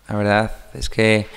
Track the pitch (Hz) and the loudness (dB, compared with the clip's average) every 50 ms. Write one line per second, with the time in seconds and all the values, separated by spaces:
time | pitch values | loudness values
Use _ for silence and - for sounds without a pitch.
0 | _ - 107 104 104 104 101 104 110 107 - - - - - - - - - - | _ -8 -4 -2 0 2 2 2 2 0 -4 -10 -14 -18 -12 -10 -8 -6 -2 0
1 | 110 110 110 107 104 - - | 2 4 2 2 0 -4 -10